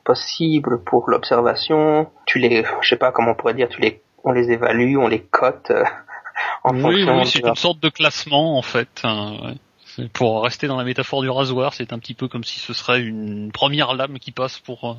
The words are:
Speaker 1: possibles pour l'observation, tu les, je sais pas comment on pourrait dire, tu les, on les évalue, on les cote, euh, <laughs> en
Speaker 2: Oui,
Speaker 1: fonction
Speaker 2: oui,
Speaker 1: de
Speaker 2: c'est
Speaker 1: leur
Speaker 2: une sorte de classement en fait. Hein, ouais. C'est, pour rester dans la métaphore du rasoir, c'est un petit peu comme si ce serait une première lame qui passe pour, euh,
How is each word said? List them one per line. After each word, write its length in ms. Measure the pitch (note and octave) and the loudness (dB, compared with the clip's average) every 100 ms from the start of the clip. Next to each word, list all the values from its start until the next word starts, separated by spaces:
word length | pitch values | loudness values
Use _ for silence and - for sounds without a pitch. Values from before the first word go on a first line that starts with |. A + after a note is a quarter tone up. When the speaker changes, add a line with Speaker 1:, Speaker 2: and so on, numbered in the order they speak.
Speaker 1:
possibles 800 | - B2+ - - E3 D#3 C#3+ A#2+ | 0 0 -2 -2 2 2 2 -2
pour 240 | - B2 A#2+ | 0 0 2
l'observation, 1000 | A2+ - A#2+ A#2+ - - D#3 D#3 D3+ D#3 - - | 0 2 2 2 0 2 2 4 2 0 -4 -2
tu 140 | C3 | 2
les, 240 | A#2+ A#2 A2+ - | 4 4 0 -4
je 80 | - | -2
sais 60 | B2 | 0
pas 140 | B2+ | 2
comment 200 | B2 A#2 | 2 2
on 40 | A2+ | 2
pourrait 180 | A#2+ | 0
dire, 160 | A2+ A#2+ | 0 -2
tu 120 | - | 0
les, 200 | A2 - _ _ | -2 -2 _ _
on 80 | C#3 | 0
les 200 | B2 A#2+ | 2 2
évalue, 460 | A#2 A#2+ A2+ B2 C#3 | 2 2 2 2 4
on 100 | A#2 | 2
les 140 | A2+ | 0
cote, 480 | - - B2+ - - | 0 0 2 0 0
euh, 140 | A2 - - - - | 2 0 -4 -12 -16
<laughs> 400 | - - - - | -12 -8 -6 -2
en 100 | B2+ | -2
Speaker 2:
Oui, 80 | B2+ | 2
Speaker 1:
fonction 360 | C3+ G3 F3+ C3 | 2 4 4 4
Speaker 2:
oui, 60 | |
Speaker 1:
de 40 | B2+ | 2
Speaker 2:
c'est 140 | C#3+ | 2
Speaker 1:
leur 80 | A#2+ | 0
Speaker 2:
une 40 | A#2 | 2
sorte 240 | F3 E3 | 0 0
de 100 | D#3+ | -2
classement 680 | - D#3 - D#3 C#3+ E3 C#3 | 2 0 0 0 2 2 0
en 60 | |
fait. 380 | - B2 A#2 - | 0 -2 -2 -4
Hein, 300 | A#2+ G#2+ G#2 G#2+ | -4 -2 -4 -8
ouais. 100 | A#2+ C3 _ _ - | -10 -12 _ _ -16
C'est, 260 | - A#2+ | -12 -8
pour 320 | - A#2+ A2 | 0 0 2
rester 220 | A#2+ - D3 | -2 -2 -4
dans 120 | C3 | -2
la 60 | |
métaphore 380 | B2 B2+ C3 C#3 | -2 -4 -4 -2
du 80 | C3 | 0
rasoir, 440 | C3 C3 B2+ C3+ - | 0 0 0 -2 -4
c'est 180 | A#2+ | -8
un 60 | A#2 | -10
petit 160 | - A#2+ | -12 -8
peu 120 | B2+ | -8
comme 160 | B2 | -6
si 160 | A2+ - | -10 -10
ce 140 | - | -10
serait 260 | A#2+ - B2 | -6 0 0
une 500 | A#2 A2 G#2+ G#2 G#2+ | 0 -6 -6 -8 -8
première 420 | - C#3 D3 B2+ | -2 0 0 0
lame 240 | B2+ C#3 C3 | -2 -4 -8
qui 140 | - | -10
passe 260 | A#2 B2+ - | -6 -6 -8
pour, 320 | - A#2+ | -14 -8
euh, 40 | A#2+ | -8